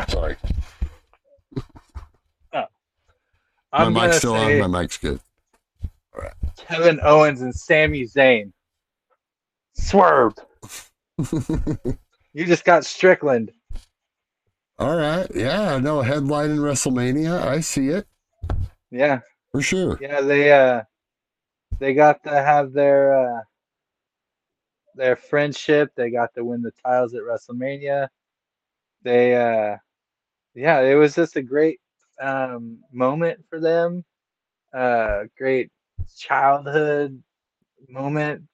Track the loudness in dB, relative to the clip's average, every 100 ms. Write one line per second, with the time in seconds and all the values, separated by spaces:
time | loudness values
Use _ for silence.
0 | -6 -4 -4 -6 -6 -6 -8 -10 -12 -12
1 | _ _ _ _ _ -14 -14 -20 _ -20
2 | -20 _ _ _ _ -8 -8 _ _ _
3 | _ _ _ _ _ _ _ 0 2 2
4 | 2 2 0 0 2 2 0 -2 -4 -6
5 | -6 -8 -12 _ _ _ _ _ -14 -14
6 | _ -16 -16 -10 -10 -10 -8 2 2 4
7 | 6 6 6 2 -6 -8 0 2 2 -2
8 | -2 4 4 4 0 -16 _ _ _ _
9 | _ _ _ _ _ _ _ -6 2 4
10 | 6 6 2 -2 -16 _ -20 -20 -20 _
11 | _ -10 -6 -6 -4 -4 -4 -4 -6 -8
12 | _ _ _ -6 0 2 4 2 2 2
13 | 2 4 2 0 -2 _ _ -18 -18 _
14 | _ _ _ _ _ _ _ -6 -4 -2
15 | -2 -4 -4 -4 -2 -2 -2 -2 0 0
16 | 0 -2 -2 -2 -2 -2 -2 -2 -2 -2
17 | 0 -2 -2 -2 -2 -4 -4 -2 -2 -2
18 | -6 _ _ _ -6 -6 -6 -10 _ -2
19 | 0 0 -6 _ _ -6 -2 -2 -2 -4
20 | -6 -2 0 4 6 6 6 2 -4 _
21 | _ _ _ _ _ _ _ -6 -2 4
22 | 4 4 -2 0 2 2 0 0 4 4
23 | 4 2 0 -4 -12 _ _ _ _ _
24 | _ _ _ _ _ _ _ _ _ -4
25 | -2 -2 -2 -2 -2 -4 0 0 0 -4
26 | -4 -4 -4 -6 -8 -8 -8 -8 -2 -2
27 | -2 -6 -8 -10 -10 -10 -10 -8 -6 -4
28 | -6 _ _ _ _ _ _ _ _ _
29 | 0 2 4 2 0 0 -2 -6 _ _
30 | _ _ _ _ _ -4 0 2 4 4
31 | 4 2 -2 -4 -4 0 0 -2 _ _
32 | _ -10 -6 -6 -6 -10 -14 -18 _ -4
33 | -2 0 -4 -6 _ -4 -2 0 -2 -6
34 | -12 _ _ _ _ _ _ -4 -2 0
35 | 0 -4 -8 -6 -2 -2 -4 _ _ -14
36 | -14 -14 -4 0 2 0 -2 -2 0 -2
37 | -4 -8 _ _ _ _ _ _ -18 -12
38 | -6 -4 -6 -8 -14